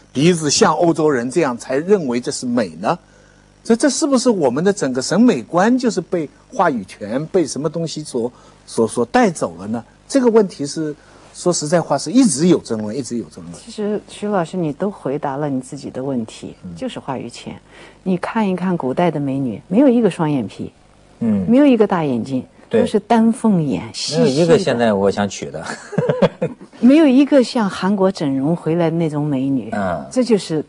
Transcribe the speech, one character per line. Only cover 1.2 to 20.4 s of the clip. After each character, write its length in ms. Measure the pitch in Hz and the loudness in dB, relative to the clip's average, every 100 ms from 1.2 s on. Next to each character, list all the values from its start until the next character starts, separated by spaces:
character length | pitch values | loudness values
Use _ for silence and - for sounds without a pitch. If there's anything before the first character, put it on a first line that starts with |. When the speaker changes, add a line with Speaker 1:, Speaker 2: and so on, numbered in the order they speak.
| 123 | 0
Speaker 1:
这 100 | 175 | 0
样， 160 | 147 120 | 0 -4
才 200 | - 135 | -4 -4
认 280 | 170 202 139 | 2 2 2
为 140 | 120 | -4
这 100 | 135 | -4
是 160 | - 127 | -6 -2
美 220 | 120 95 80 | -2 -2 -4
呢？ 180 | 110 175 - _ _ _ _ _ | -4 -4 -6 _ _ _ _ _
这， 120 | - 226 | 0 2
这 140 | 294 | 2
是 160 | - 311 | 0 0
不 100 | 262 | 2
是 120 | 254 | 2
我 220 | 196 139 | 2 2
们 120 | 127 | 2
的 80 | 190 | 0
整 220 | 196 143 | 0 -2
个 80 | 127 | -2
审 180 | 127 180 | 0 4
美 220 | 247 143 | 4 4
观 340 | 104 165 214 254 | 0 2 4 2
就 140 | 247 | 0
是 100 | 185 | -2
被 300 | 165 175 147 - _ | -4 -4 -4 -10 _
话 160 | 247 175 | 0 0
语 140 | 120 92 | 0 -6
权、 400 | - 101 127 156 | -12 -6 -6 -2
被 200 | 190 135 | 0 0
什 120 | 131 | -2
么 80 | 156 | -6
东 200 | 165 165 | -4 -6
西 160 | - | -8
所， 280 | 151 123 120 - - - - | -8 -4 -4 -8 -20 -20 -10
所， 200 | - 110 | -2 -2
所 160 | - 120 | 0 0
带 260 | 247 220 | 2 2
走 240 | 156 110 82 | 0 -6 -8
了 80 | 101 | -8
呢？ 180 | 117 - _ _ | -8 -10 _ _
这 140 | 269 | 0
个 80 | 247 | 4
问 180 | 220 190 | 2 0
题 200 | - 143 | -4 -8
是， 280 | 165 151 143 _ - - | -6 -6 -8 _ -20 -20
说 180 | - 175 | -6 -2
实 160 | 170 147 | -2 0
在 140 | 170 | 0
话， 160 | - 139 | 0 -4
是 140 | 151 | 0
一 120 | 233 247 | 4 4
直 220 | 139 175 | 4 4
有 120 | 131 | 2
争 200 | - 110 | 0 -6
论， 160 | 107 123 | -4 -6
一 60 | |
直 160 | 120 120 | -6 -8
有 60 | 98 | -8
争 180 | - | -14
论。 120 | 85 85 | -16 -16
Speaker 2:
其 160 | - | -14
实， 280 | 220 208 208 - | -8 -6 -6 -8
徐 200 | - 208 | -10 -4
老 180 | 202 165 | -2 -2
师， 100 | 185 | -4
你 160 | 156 | -4
都 200 | 139 202 | -4 -6
回 260 | 190 139 147 | -4 -6 -4
答 180 | 147 135 | -4 -4
了 140 | 151 | -4
你 100 | 131 | -4
自 160 | - 139 | -8 -12
己 140 | 131 | -12
的 140 | 127 | -8
问 200 | 135 127 110 | -6 -6 -6
题， 280 | - 95 - | -12 -16 -16
Speaker 1:
嗯。 120 | 90 85 | -16 -12
Speaker 2:
就 120 | 254 | -10
是 120 | 127 | -10
话 180 | - 127 | -10 -10
语 100 | 117 | -10
权。 280 | - - 190 - - - - | -14 -16 -16 -20 -20 -20 -10
你 120 | 190 180 | -4 -4
看 300 | - 226 202 | -2 -2 -2
一 80 | 180 | -2
看 220 | 185 175 | -2 -2
古 160 | 127 | -2
代 160 | 127 175 | 0 0
的 100 | 151 | 0
美 200 | 139 135 | -4 -2
女， 200 | 131 101 - | -4 -6 -2
没 120 | 196 | 4
有 100 | 285 | 4
一 100 | 240 | 4
个 120 | 214 | 2
双 180 | - 151 | 0 0
眼 180 | 143 | 0